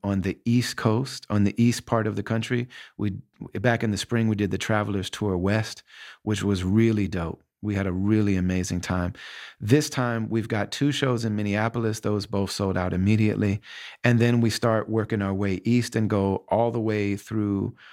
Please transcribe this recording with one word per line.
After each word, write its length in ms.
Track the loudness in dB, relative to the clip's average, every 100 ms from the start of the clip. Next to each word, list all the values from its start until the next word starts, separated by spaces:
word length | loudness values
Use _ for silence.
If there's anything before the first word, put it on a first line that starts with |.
on 160 | -2 0
the 180 | 0 -2
East 320 | 0 2 0 0
Coast, 480 | 0 2 -2 -8 -2
on 140 | 2
the 100 | 2 4
east 240 | 2 2 0
part 200 | 0 0
of 100 | -4
the 60 |
country. 460 | -4 -4 -2 -4 -6 -12 -16 -6
We, 140 | -4 -4 -12 -18 -12
back 280 | -2 2 2
in 80 | 0
the 60 | -2
spring, 320 | -2 0 2
we 80 | 2
did 140 | 0
the 80 | -2
Travelers 500 | 0 0 0 -4 -4
Tour 300 | -4 -2 0
West, 440 | 2 0 -2 -8 -20 -20 -20 -10
which 200 | -4 -2
was 200 | 0 0
really 460 | 2 4 4 2 -2
dope. 340 | -4 -6 -8 _ -10
We 120 | -4
had 120 | -2 -2
a 60 |
really 440 | 0 2 4 4 2
amazing 460 | 2 0 -2 -4
time. 320 | -2 -2 -2 -6 -14 -18 -18 -6
This 300 | 2 4 4
time, 400 | -2 -2 -2 -2
we've 200 | -2 -2
got 220 | -2 -4
two 220 | -2 0
shows 320 | 0 0 0
in 100 | -2
Minneapolis. 680 | -2 0 0 0 0 -2 -2
Those 260 | -2 -2 -2
both 240 | -2 -2
sold 260 | -2 -2 0
out 160 | 0
immediately. 680 | 0 2 4 2 2 0 -2 -6 -18 -18 -2
And 160 | 2 4
then 240 | 4 4
we 80 | 2
start 400 | 2 0 0 0
working 320 | -2 0 -2
our 100 | 0
way 300 | 0 0 0
east 320 | 2 2 2 0
and 140 | 0
go 340 | 2 2 0 0
all 220 | 2 2
the 100 | 0
way 360 | -2 0 -2 -4
through 580 | -4 -2 0 0 -2 -6 -20